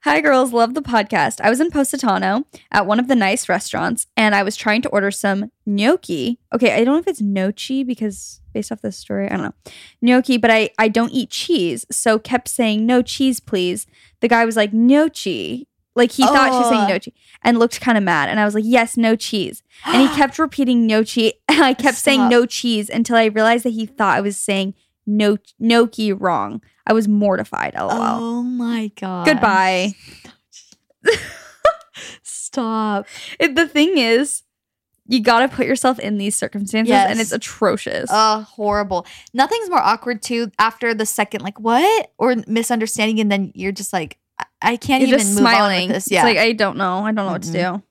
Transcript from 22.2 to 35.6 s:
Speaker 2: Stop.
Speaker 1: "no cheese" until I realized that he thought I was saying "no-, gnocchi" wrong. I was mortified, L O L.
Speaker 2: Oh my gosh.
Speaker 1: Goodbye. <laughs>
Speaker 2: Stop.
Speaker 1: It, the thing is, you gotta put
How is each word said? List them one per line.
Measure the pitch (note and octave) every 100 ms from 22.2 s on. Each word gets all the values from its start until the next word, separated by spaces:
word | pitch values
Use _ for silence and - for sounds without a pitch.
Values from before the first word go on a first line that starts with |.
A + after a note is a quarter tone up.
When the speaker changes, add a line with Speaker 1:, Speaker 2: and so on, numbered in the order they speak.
Speaker 2:
Stop. | A#3+
Speaker 1:
"no | A#3+
cheese" | B3 - B3 A3 G#3
until | - A#3
I | A#3 A3
realized | G#3+ A3 A#3 A#3+
that |
he | A3 A3
thought | - G3+ D3
I |
was | G3+ G3
saying | - G3 F#3+ - _ _ -
"no-, | G#3 G#3 G#3 _ _
gnocchi" | A3+ A#3 A#3 A#3 G#3+
wrong. | G3 F#3+ D#3+ G2+ A3 _ _
I | -
was | A3 G#3+
mortified, | G#3 G#3 F#3+ G#3+ - C#2+ -
L | F#2
O |
L. | - - -
Speaker 2:
Oh | A#3 A#3+
my | B3 B3 A#3 A#3 G#3+ -
gosh. | F#3+ F#3 F3
Speaker 1:
Goodbye. | C4+ A3+ F#3+ F#3+ F#3 G3 G3 - - - _ _ - _ _ _ _
<laughs> | - A4 - - - _ C#5+ - _ - - -
Speaker 2:
Stop. | - - - - A3+ A3 G#3+ G3+ G#3 - - -
Speaker 1:
It, | E4
the | C4+ D#4+
thing | D4 D#4 F#4
is, | A#3 A3+ C#4+ - _ _ _ _ _ _ _
you | -
gotta | A3+ A#3 C4
put | -